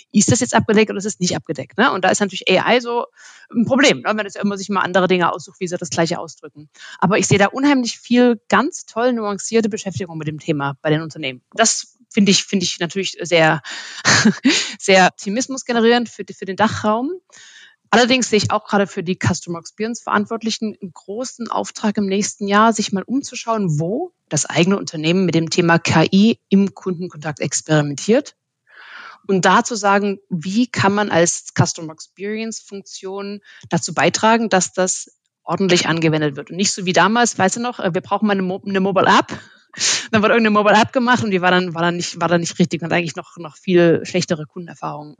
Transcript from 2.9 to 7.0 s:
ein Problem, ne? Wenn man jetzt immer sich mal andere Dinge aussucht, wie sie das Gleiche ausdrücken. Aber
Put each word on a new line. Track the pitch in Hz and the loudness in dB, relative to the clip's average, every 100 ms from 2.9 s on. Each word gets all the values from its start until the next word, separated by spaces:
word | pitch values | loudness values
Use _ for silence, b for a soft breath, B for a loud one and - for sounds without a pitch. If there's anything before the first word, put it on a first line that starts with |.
| 240 - B B B B | -6 -6 B B B B
ein | 233 | -2
Problem, | 214 254 208 127 | 2 4 4 2
ne? | 147 | -2
Wenn | 214 | -4
man | 202 | -6
jetzt | - | -6
immer | 202 196 | -6 -6
sich | 190 | -4
mal | 196 | -2
andere | 180 190 180 | 0 0 2
Dinge | 180 165 | 2 0
aussucht, | 175 - _ | -2 -12 _
wie | 180 | -8
sie | 175 | -8
das | 175 | -4
Gleiche | - 160 175 | -2 -2 -2
ausdrücken. | 160 - 151 147 151 B B | -8 -16 -20 -20 -20 B B
Aber | B | B